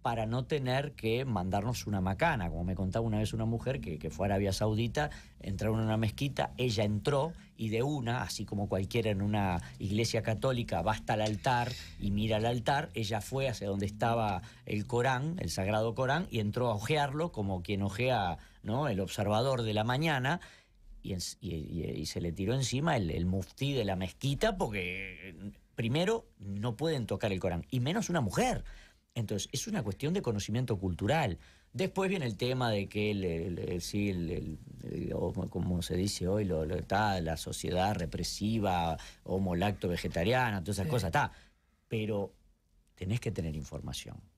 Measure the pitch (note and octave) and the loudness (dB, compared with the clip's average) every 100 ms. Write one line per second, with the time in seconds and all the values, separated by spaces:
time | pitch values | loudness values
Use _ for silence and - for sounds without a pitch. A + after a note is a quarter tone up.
0 | B2 A2+ A2 B2 B2 D3 B2+ C3 D3 - | 0 0 0 0 0 -2 2 0 0 -2
1 | A2+ A#2+ C3+ G#2 F#2 G2+ A2 A#2+ - G2+ | 0 2 2 0 2 2 0 -2 0 0
2 | F#2 G2 E3 C3+ E2+ D#2 F2 F#2 F#2+ A#2+ | 2 2 2 2 0 -2 -2 0 0 0
3 | A2+ G#2+ G#2+ A2 A2 A#2 B2 C#3 A2+ D#2+ | 2 2 2 0 0 0 -2 -4 -4 -4
4 | - E2+ G2 G2 G2 F#2 G#2+ A2 A#2 D3+ | -6 0 2 4 2 2 2 2 2 0
5 | D3 - - - - F#2+ G#2+ A2 A2 A2 | -2 -4 -18 -12 -6 -2 2 2 2 2
6 | A2 - C#3 C3+ C#3 - B2+ G#2+ G#2 G#2 | 2 0 -2 0 -4 0 0 2 2 2
7 | C#3+ C#3 D#3+ F3 - - A2 A2 C#3 D3 | 2 2 0 -4 -16 -6 -2 0 0 0
8 | A2+ B2 - - G#2 G2+ G2+ F#2+ F#2+ A#2+ | 0 -2 -2 -6 -4 -2 0 0 2 2
9 | A2 G2 G#2 G#2 G2 F2 - - G2 G#2+ | 2 2 2 2 2 0 -4 -8 -2 0
10 | A#2 A2+ A2 G#2+ C3+ B2 A2 F2+ F#2 A2 | 2 0 0 0 2 0 0 0 0 0
11 | - A2 G#2+ G#2 C3+ A#2+ B2 A#2+ - - | 0 2 2 2 2 2 0 -4 -12 -4
12 | G2+ G2+ G#2+ G#2+ A2+ B2 A2+ C#3+ D3+ - | 0 2 2 4 2 2 2 2 0 -4
13 | G#2 A2 - C3+ C3+ A2 G2+ G2+ G2+ G#2 | -2 -2 -2 -2 -2 -2 -2 0 -2 0
14 | A#2 A#2 G#2+ F#2 - - - G#2 G2 A#2+ | 2 4 2 0 -6 -16 -4 -4 0 2
15 | B2+ B2+ D3+ F3+ E3 B2+ F#2+ G#2+ A2+ A2+ | 2 2 0 -2 -4 0 2 2 2 2
16 | C3 D3+ F#3+ A#2 G#2 A2 B2 G#2+ A2 D3+ | 2 2 0 0 0 2 2 0 2 2
17 | C#3+ C#3+ E3+ - G2 F#2 F2 G2+ G2 G2+ | 2 0 -2 0 -2 -2 -2 0 0 2
18 | B2+ A#2+ F#2 E2 - - - B2 D3 G2 | 2 4 2 -2 -10 -10 -2 0 2 0
19 | F#2 - G2+ G#2+ C3+ B2+ A2 G#2 A2 C3 | 0 0 2 4 4 2 2 2 2 2
20 | D#3+ C#3 C3 F3 - - _ - - - | 2 2 0 -2 -6 -20 _ -20 -20 -12
21 | - F#2 - - F#2 E2 D2+ E2+ - - | -6 -4 -6 -8 -6 -6 -4 -4 -4 -4
22 | D#2 - E2+ E2 F#2+ C3 B2 B2+ E3 C3+ | -4 -4 -4 -2 0 0 0 0 2 2
23 | E2+ - F2 F#2+ F#2 - C#3 C3+ G2 F#2 | 0 0 0 0 -4 -4 -2 0 0 0
24 | F#2 - C3 C#3 A3 F#3 C#3 G2+ F2+ F#2+ | -4 -2 -2 2 2 2 -2 -2 -4 -6
25 | F#2+ E2+ F#2 E2 G2+ - _ - A2+ C#3+ | -10 -12 -16 -12 -12 -12 _ -4 0 2
26 | F#3+ A3+ - _ G2 G2+ A#2+ A2 E3 C#3+ | 2 0 -4 _ -8 -4 -4 -2 0 0
27 | G#2+ G2 A2+ F#2+ F#2 E2+ - C3 B2 G#3 | -2 0 0 0 0 -2 -2 0 0 0
28 | F3+ F3 G#2+ D#3+ B3 - - - - _ | 0 0 2 2 2 0 -6 -14 -20 _
29 | _ - G#2 G#2 - A#2+ - G#3+ G#2+ F#2+ | _ -6 -2 -2 -2 -4 -2 -2 -2 -2
30 | C#3+ F#3+ D3 G#2 - A#2 B2+ G2+ F#2 E2+ | 0 0 0 -2 0 -2 0 0 0 0
31 | G2+ D#3 A#2+ E2 - - _ B2 F#3+ - | 2 2 2 -2 -10 -20 _ -2 0 2
32 | F#3+ G3 B2 G2 B2 B2+ B2 G#2 G2 G#2 | 2 2 -2 0 0 2 2 2 0 0
33 | G#2+ G2+ F2+ E2 F2 E2+ - F2+ - G#2 | 2 2 0 0 -2 -2 -2 -2 -2 0
34 | G2+ F#2 E2 F2 - D#2 - - - - | 2 2 0 -2 -4 -8 -12 -12 -6 -4
35 | - - F2 F#2+ F#2 F#2+ F2 F2 E2+ F2 | -2 0 0 0 -4 -2 0 0 0 0
36 | G2+ - F2+ G#2 G2 D#2+ D#2 D2+ - G2 | 0 0 0 2 2 0 0 -2 0 2
37 | G#2+ F#2+ D#2+ D#2+ - - F2 F2+ F#2+ G2+ | 2 2 0 -2 -4 -6 -2 2 2 2
38 | E2 D#2 - - G#2 A2+ G2+ F2 E2+ D#2 | -2 -4 -4 -2 0 2 2 2 2 -2
39 | - - - F#2+ F#2+ E2+ G2+ F#2 F#2+ E2+ | -8 -16 -4 0 2 2 0 0 -2 -2
40 | F2 E2+ F2+ B2+ B2 G2+ E2+ G2 F2 B2 | -2 0 2 4 2 0 -2 -2 0 0
41 | E2+ D3 B2 - - _ _ _ _ A2+ | 2 2 2 -4 -20 _ _ _ _ -4
42 | G#2+ G2+ F#2+ - _ _ _ _ _ - | 0 -2 -4 -8 _ _ _ _ _ -8
43 | F2 A#2+ - F#2 D#2+ D2+ D2 D2+ - C2+ | -2 0 0 -2 -2 -4 -6 -8 -8 -8
44 | - - - | -10 -16 -18